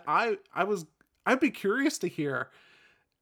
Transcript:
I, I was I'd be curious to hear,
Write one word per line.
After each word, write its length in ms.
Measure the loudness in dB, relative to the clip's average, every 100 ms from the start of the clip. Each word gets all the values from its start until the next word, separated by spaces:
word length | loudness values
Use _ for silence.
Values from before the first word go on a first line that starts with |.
| 0
I, 300 | 0 0 -2 -6
I 120 | -4 -2
was 200 | -2 -6 _ _ _ 0
I'd 120 | 2
be 120 | 2
curious 480 | 0 0 2 0 0
to 80 | -4
hear, 420 | -2 -2 -2 -6 -12 -20 -20 _ _ _ _